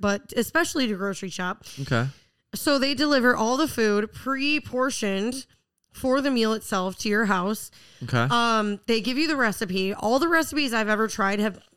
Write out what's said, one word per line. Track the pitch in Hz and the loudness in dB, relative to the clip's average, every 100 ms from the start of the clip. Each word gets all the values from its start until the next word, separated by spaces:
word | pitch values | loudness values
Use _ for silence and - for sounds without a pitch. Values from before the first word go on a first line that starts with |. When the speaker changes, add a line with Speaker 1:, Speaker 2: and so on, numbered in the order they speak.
Speaker 1:
but | 208 202 - - | -2 -2 -2 -4
especially | 226 320 339 320 247 | 0 0 0 0 -2
to | |
grocery | 196 202 190 190 | -2 -4 -6 -8
shop. | - 180 - - - | -6 -6 -6 -12 -12
Speaker 2:
Okay. | 139 120 131 - _ _ _ | -2 0 0 -6 _ _ _
Speaker 1:
So | - - 277 | -4 0 2
they | 269 | 2
deliver | 269 294 285 247 247 | 0 2 4 4 4
all | 220 254 | 2 2
the | 311 | 0
food | - 220 208 214 - 262 269 285 302 - | 0 2 2 -2 -6 -6 -2 0 -2 -2
pre-portioned | 247 269 - 208 196 214 262 - _ _ _ _ | -2 -2 -2 -2 -2 -2 -6 -10 _ _ _ _
for | - 262 262 | -6 0 2
the | 277 | 2
meal | 247 220 | 2 2
itself | 220 - 196 185 185 | 0 -2 -2 -2 -4
to | 220 | -2
your | 208 214 | 2 2
house. | 190 185 214 - - - - | 2 0 -4 -8 -18 -20 -14
Speaker 2:
Okay. | 120 123 120 | -2 2 4
Speaker 1:
Um, | 240 233 226 214 202 - | 4 4 2 0 -2 0
they | 226 | 0
give | 202 254 | 0 0
you | 320 | 0
the | 294 | 2
recipe. | 233 185 - 190 190 | 0 0 -4 -2 -2
All | 208 214 254 | -2 0 2
the | 330 | 4
recipes | 339 311 294 277 | 2 0 -2 0
I've | 226 214 | 0 0
ever | 214 220 | 0 0
tried | - 196 208 | 0 0 0
have, | 214 180 - | -2 -4 -14